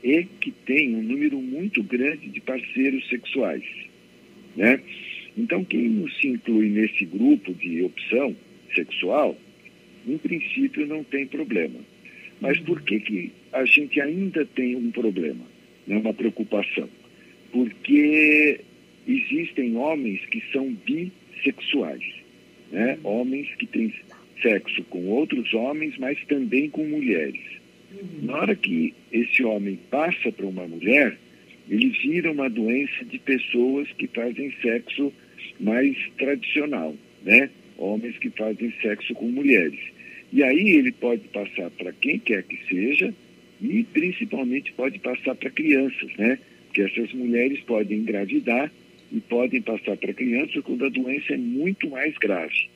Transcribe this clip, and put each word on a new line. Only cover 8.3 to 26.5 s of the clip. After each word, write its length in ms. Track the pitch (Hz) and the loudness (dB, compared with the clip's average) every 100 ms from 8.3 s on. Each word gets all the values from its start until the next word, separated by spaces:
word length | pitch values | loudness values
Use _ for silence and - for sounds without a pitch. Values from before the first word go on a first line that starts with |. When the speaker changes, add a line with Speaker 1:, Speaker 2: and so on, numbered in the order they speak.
| - - - - | -4 -14 -20 -4
Speaker 1:
sexual, 640 | - 82 - - 127 127 - - - - - - - - | -4 -2 -4 0 2 2 -2 -14 -20 -20 -20 -20 -16 -8
em 120 | 156 | -4
princípio, 680 | - 170 - - 269 - 147 | -4 -4 -4 0 0 0 -4
não 160 | 156 | -4
tem 240 | 147 139 135 | -4 -4 -4
problema. 540 | - 156 92 80 - - - - - - - | -6 -4 -2 -2 -6 -18 -20 -20 -20 -20 -6
Mas 180 | 135 143 | 0 0
por 220 | - 160 | 0 -4
que 180 | - 107 | 0 -2
que 320 | - 104 87 - - | 0 -4 -4 -12 -6
a 120 | 131 | 0
gente 360 | 127 - 143 147 | 4 4 4 0
ainda 440 | 143 170 196 165 | 0 0 0 0
tem 320 | 143 - 127 123 | -2 0 -2 0
um 140 | 117 | -2
problema, 540 | 113 113 90 78 62 - - - - - | 0 0 0 -4 -6 -14 -20 -20 -20 -2
né, 100 | 104 | 0
uma 160 | 110 | 0
preocupação? 760 | 104 117 - 107 104 98 - - - - - - - - | 0 -2 -2 -2 -2 -2 -4 -6 -12 -20 -20 -20 -20 -4
Porque 1080 | 123 120 - - 143 147 156 151 151 151 143 - - - - - | 0 0 -2 4 6 6 6 6 6 6 2 -6 -20 -20 -16 -2
existem 680 | 131 120 147 170 - 123 117 | 0 2 -2 -2 -2 0 0
homens 440 | 143 156 120 95 - | 0 0 -2 -4 -4
que 160 | 117 - | -6 -2
são 200 | 139 135 110 - | -2 -2 -6 -2
bissexuais, 1160 | 151 180 - - - 139 - - 147 85 67 - - - - - - - | -2 -2 -10 -20 -4 -2 -2 -2 -2 -2 -6 -10 -12 -20 -20 -20 -20 -10
né? 280 | 90 117 - | -2 0 0
Homens 460 | 101 110 123 135 143 | -2 -2 0 -4 -6
que 120 | - - | -8 -6
têm 260 | - 113 - - - - - | -2 -2 -4 -20 -20 -20 -2
sexo 420 | 120 101 - - | 2 2 0 -8
com 220 | 87 92 90 | -6 -6 -2
outros 460 | 113 156 131 110 | 0 0 -2 -2
homens, 420 | 113 123 151 156 135 | -2 -2 -4 -6 -6
mas 240 | 131 143 - | -6 -6 -2
também 420 | 143 123 | -2 2